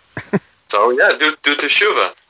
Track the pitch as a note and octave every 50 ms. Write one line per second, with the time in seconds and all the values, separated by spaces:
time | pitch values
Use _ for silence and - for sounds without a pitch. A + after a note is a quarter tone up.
0 | _ _ _ - - - - - - _ _ _ _ - - G2+ G#2+ A#2+ B2 C#3
1 | F#3+ G3 - D3+ D#3 D#3 D3+ - - C#3+ D3 C#3+ D3 C#3+ C#3+ - G3+ G#3+ E3 A#2
2 | F#2+ F2+ - _ _